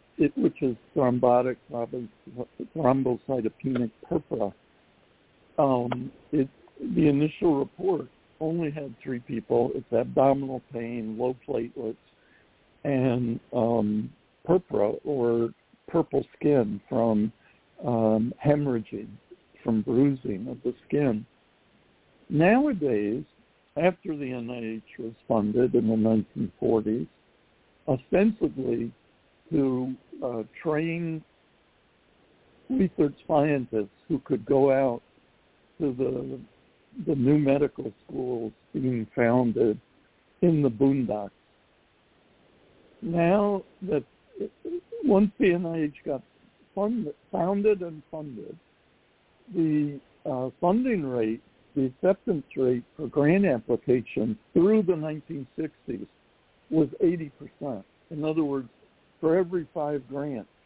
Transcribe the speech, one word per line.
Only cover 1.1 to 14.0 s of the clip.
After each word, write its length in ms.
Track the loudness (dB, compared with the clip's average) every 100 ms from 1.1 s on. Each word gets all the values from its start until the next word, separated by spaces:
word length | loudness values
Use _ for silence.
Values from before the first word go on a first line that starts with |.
| 4 4 4 2 -4 -8
thrombo-, 380 | -8 -8 -8 -12 _ -18 -14 -14 -12 -12 -2
thrombocytopenic 1160 | 2 2 2 -2 -4 -4 -4 -4 -4 -2 -4 -6 -4
purpura. 460 | -4 -4 -4 -4 -8 _ _ _ _ _ _ _ _ _ 0
Um, 540 | 2 2 0 -4 -8 -14 -4
it, 160 | 0 0 _ -20 -12 -4 2
the 120 | 4
initial 520 | 4 0 0 2 2
report 480 | 0 -4 -2 -2 -4 _ _ -8
only 320 | -4 -2 -4
had 220 | -6 -10 -12
three 180 | -8 -8
people. 520 | -6 -8 0 0 2 -2
It's 180 | -2
abdominal 680 | -2 0 4 4 4 -2 -8 -10
pain, 420 | -8 -8 -6 -6 -4
low 180 | -4 -4 -6
platelets, 480 | -6 -6 -8 -10 -10 _ _ _ _ _ _ _ _
and, 560 | -2 0 2 0 -2 -4 -6 -2
um, 540 | 0 2 0 -2